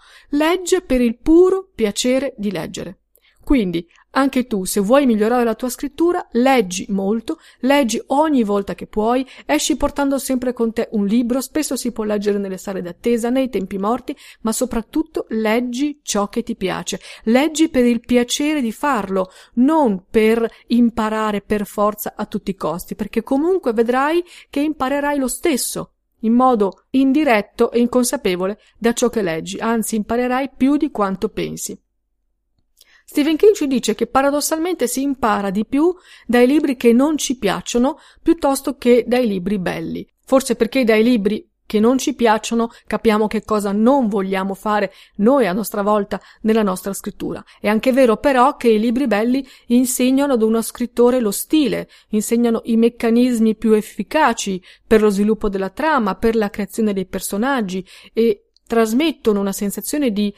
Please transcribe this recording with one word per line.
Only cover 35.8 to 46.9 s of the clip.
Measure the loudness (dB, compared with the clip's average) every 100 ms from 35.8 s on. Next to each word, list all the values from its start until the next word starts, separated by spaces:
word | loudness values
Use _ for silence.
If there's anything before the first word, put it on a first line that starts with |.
| 0 -2 -12 -20 -2
dai | 4 4
libri | 4 0 2
che | 4
non | 4 4 0
ci | -4 -4
piacciono | -2 -4 -4 0 0 -2 -14 _
piuttosto | 0 0 2 0 -4 -2
che | 4 4 4
dai | 0 0
libri | -2 -2 -4
belli. | -4 -6 -8 -10 -12 _
Forse | 0 0 2 -2
perché | 0 0 2
dai | 4
libri | 4 2 0 -4 -8 _ _
che | 2
non | 2 2
ci | -2 0
piacciono | 2 2 0 -2 -4 -6 -8
capiamo | -2 2 2 0
che | -2
cosa | -2 -2 -2
non | 2 4 4 2
vogliamo | -2 -2 -4 -4
fare | -6 -2 -2 -2 -6 -20 0
noi | 4 4 2
a |
nostra | 0 -4 -4
volta | 0 0 0 -8 -10 -6
nella | 0 2
nostra | 2 -2 -6